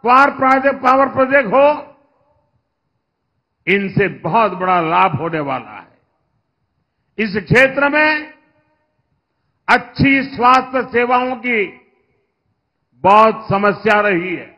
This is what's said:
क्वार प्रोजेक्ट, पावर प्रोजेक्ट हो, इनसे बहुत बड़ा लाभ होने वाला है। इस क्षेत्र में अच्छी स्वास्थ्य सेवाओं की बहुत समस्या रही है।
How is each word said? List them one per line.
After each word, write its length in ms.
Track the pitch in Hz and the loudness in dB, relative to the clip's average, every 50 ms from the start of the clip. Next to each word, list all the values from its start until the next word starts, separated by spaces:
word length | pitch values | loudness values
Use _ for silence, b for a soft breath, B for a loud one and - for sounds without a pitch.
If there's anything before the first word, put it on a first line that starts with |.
| - | 2
क्वार 260 | 226 247 254 277 285 - | 2 4 4 4 2 0
प्रोजेक्ट, 500 | - 269 262 262 269 262 277 269 277 - | -2 0 2 2 2 0 -2 -4 0 0
पावर 260 | 254 262 269 277 262 | 0 2 2 2 0
प्रोजेक्ट 400 | - 262 262 254 269 285 269 196 | 0 -2 -2 2 2 0 0 2
हो, 180 | 175 262 277 285 302 277 - - _ _ _ _ _ _ _ _ _ _ _ _ _ _ _ _ _ _ _ _ _ _ _ _ _ _ _ _ _ _ _ _ _ _ _ | 2 2 4 4 2 0 -8 -18 _ _ _ _ _ _ _ _ _ _ _ _ _ _ _ _ _ _ _ _ _ _ _ _ _ _ _ _ _ _ _ _ _ _ _
इनसे 420 | 165 185 202 202 190 - 220 202 180 151 - | -2 -2 -2 -2 -4 -2 -2 -2 -2 -4 -8
बहुत 320 | - 170 165 226 226 202 180 | -8 -2 0 0 0 0 -2
बड़ा 260 | 175 180 185 185 180 165 | -4 -2 -2 0 0 0
लाभ 320 | 160 165 180 190 196 160 | 0 0 0 0 0 -2
होने 240 | 123 156 165 165 156 147 | -4 -6 -6 -6 -6 -6
वाला 280 | 139 131 127 113 104 | -6 -8 -8 -10 -14
है। 220 | 107 98 87 _ _ _ _ _ _ _ _ _ _ _ _ _ _ _ _ _ _ _ _ _ _ _ _ _ _ - | -20 -20 -20 _ _ _ _ _ _ _ _ _ _ _ _ _ _ _ _ _ _ _ _ _ _ _ _ _ _ -6
इस 180 | 214 220 185 214 - | -6 -4 -4 -8 -2
क्षेत्र 440 | - - 240 269 269 269 277 277 285 | 0 2 4 4 2 2 -2 -2 0
में 440 | 285 302 302 311 311 302 302 - - _ _ _ _ _ _ _ _ _ _ _ _ _ _ _ _ _ _ _ _ _ _ _ _ _ _ - | 0 0 0 0 -2 -4 -8 -14 -20 _ _ _ _ _ _ _ _ _ _ _ _ _ _ _ _ _ _ _ _ _ _ _ _ _ _ 0
अच्छी 540 | 220 247 - - - - 254 277 269 269 254 | 0 0 0 -6 -4 0 2 2 2 0 -2
स्वास्थ्य 580 | - - 180 233 247 254 262 254 262 262 262 247 254 | -4 -6 0 2 4 4 2 2 -2 -6 -6 -6 -2
सेवाओं 480 | - 233 240 240 254 247 254 254 262 | -2 -2 -2 0 0 -2 -2 -2 -6
की 280 | 240 - 247 240 220 196 165 - - _ _ _ _ _ _ _ _ _ _ _ _ _ _ _ _ _ _ _ _ _ _ _ 123 131 | -8 -6 -4 -4 -2 -4 -6 -8 -20 _ _ _ _ _ _ _ _ _ _ _ _ _ _ _ _ _ _ _ _ _ _ _ _ 2
बहुत 420 | 180 202 214 220 220 214 - - | 4 6 6 6 4 2 -2 -6
समस्या 540 | - 190 196 202 208 190 - - 220 208 208 208 | -4 -4 0 0 -2 -2 -2 -2 0 0 2 2
रही 320 | 208 196 170 175 185 175 | 0 -2 -2 -4 -6 -10
है। 140 | 147 117 113 _ | -10 -12 -18 _